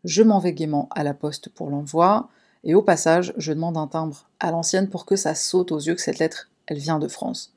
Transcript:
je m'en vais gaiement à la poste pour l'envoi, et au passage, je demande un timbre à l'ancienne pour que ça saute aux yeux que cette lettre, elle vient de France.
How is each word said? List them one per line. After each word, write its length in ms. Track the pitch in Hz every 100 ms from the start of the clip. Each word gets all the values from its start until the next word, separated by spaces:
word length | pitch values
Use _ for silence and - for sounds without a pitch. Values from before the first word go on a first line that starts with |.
je 180 | 180 165
m'en 160 | 220 196
vais 120 | 180
gaiement 380 | 180 156 147 131
à 120 | -
la 120 | 147
poste 340 | 143 147 143 -
pour 220 | - 151
l'envoi, 580 | 143 147 160 175 214 - _ _ _
et 100 | -
au 80 | 185
passage, 500 | 202 160 165 170 180 -
je 160 | 156
demande 240 | 156 165 160
un 80 | 151
timbre 420 | 160 160 143 _ _
à 100 | 175
l'ancienne 400 | 165 165 185 196
pour 160 | 180 -
que 100 | 196
ça 180 | 156
saute 380 | 160 - 185 180
aux 80 | 156
yeux 140 | 151
que 80 | 180
cette 160 | - -
lettre, 320 | 160 - - _ -
elle 100 | 147
vient 220 | 147 156
de 100 | -
France. 460 | - - - -